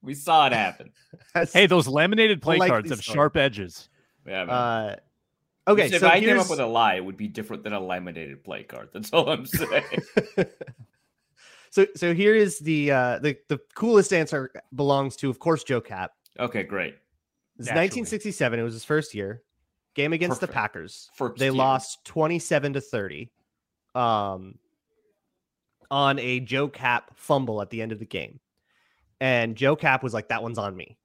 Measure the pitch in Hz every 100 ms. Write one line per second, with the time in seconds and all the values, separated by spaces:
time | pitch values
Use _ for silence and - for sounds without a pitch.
0 | - 139 - 160 143 117 98 - - _
1 | _ - _ 170 170 190 196 180 135 139
2 | 170 214 220 190 143 165 185 117 107 123
3 | 101 113 147 156 139 104 92 - - _
4 | _ _ - 95 90 123 120 113 107 101
5 | _ _ _ _ _ _ - 208 156 175
6 | 175 175 214 208 180 156 120 117 113 92
7 | 92 95 104 104 107 110 107 104 92 90
8 | 90 82 78 69 - 64 - 62 57 -
9 | 214 - 135 165 131 - 160 143 - -
10 | - - 208 - 180 _ - - - _
11 | _ _ _ _ - - _ - 196 -
12 | 175 170 202 220 208 160 151 156 143 135
13 | 123 120 147 139 _ 143 _ - 220 220
14 | 190 180 156 151 131 - - 131 143 139
15 | 135 - 139 123 170 160 - 127 - 98
16 | 92 _ _ - 123 113 92 98 80 -
17 | _ _ _ _ _ _ 120 123 185 240
18 | 214 214 208 - 131 117 117 113 - 151
19 | 151 107 98 113 _ _ _ _ _ -
20 | 143 160 175 - - 131 107 98 82 -
21 | - - 127 117 135 131 131 131 - -
22 | - - 156 170 - 156 143 139 131 120
23 | 98 73 117 _ _ _ _ _ _ 127
24 | 120 110 101 95 95 - _ _ _ _
25 | _ _ _ _ _ _ _ _ _ 139
26 | 139 139 123 127 127 131 143 - 127 123
27 | - _ - 143 127 107 101 117 110 107
28 | 110 92 64 - _ _ _ _ _ _
29 | _ _ 131 123 117 110 135 151 156 131
30 | 131 110 101 117 113 113 101 92 78 -